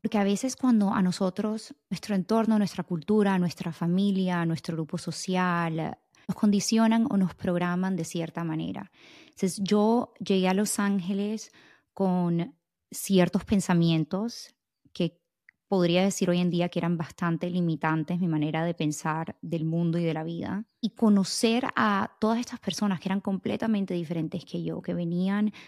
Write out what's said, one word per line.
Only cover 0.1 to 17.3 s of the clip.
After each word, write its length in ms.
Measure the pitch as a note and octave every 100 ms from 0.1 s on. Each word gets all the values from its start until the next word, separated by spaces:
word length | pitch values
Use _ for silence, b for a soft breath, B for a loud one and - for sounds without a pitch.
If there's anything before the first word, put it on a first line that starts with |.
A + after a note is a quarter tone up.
| G#3
a 60 |
veces 320 | G3+ G3 C4 -
cuando 360 | B3+ A3+ G3
a 100 | -
nosotros, 720 | F#3 - F#3+ - G#3+ G#3+ - - _
nuestro 240 | F#3+ -
entorno, 440 | G3 E3+ A3+ A3 G#3+
nuestra 260 | G3 -
cultura, 540 | - E3+ F3+ G#3+ G3+ F#3+
nuestra 340 | F3 - E3+
familia, 720 | - E3+ F#3 G3+ F#3+ F#3 F3 E3
nuestro 300 | D#3+ - E3
grupo 220 | D#3 F3+
social, 1000 | - - - F#3 F3+ E3+ E3 D#3+ D3+ - _ b -
nos 100 | -
condicionan 680 | G#3+ G3+ - A3 A3+ A3+ A3+
o 80 | G3+
nos 180 | F#3
programan 640 | - F#3+ F3 F3 F3+ F#3+ F3+
de 80 |
cierta 400 | E3 F3 D#3+ E3
manera. 460 | E3 D#3+ D#3+ - - B B B B
Entonces, 340 | - F#3+ G#3
yo 500 | F#3+ G#3 G#3+ A#3 - -
llegué 300 | F#3 F#3+ F#3
a 60 |
Los 240 | F#3+ G#3+ -
Ángeles 720 | G3+ G3+ F3 G3 G#3 A3 - b b b b
con 600 | - F#3+ F3+ F3 E3+ F3 - _ _ _
ciertos 540 | - - F#3 F3 F3+
pensamientos 1120 | - G3+ - F3 E3 D#3+ D3+ F#3 A#3 - - _ _ _ _
que 280 | - E3+ - _ _ _ _ _
podría 340 | G3 F3 F3+
decir 280 | G3 - F3+
hoy 80 | F3
en 100 | F3+
día 180 | E3+ F3
que 80 | F3
eran 180 | E3+ E3
bastante 540 | - - F3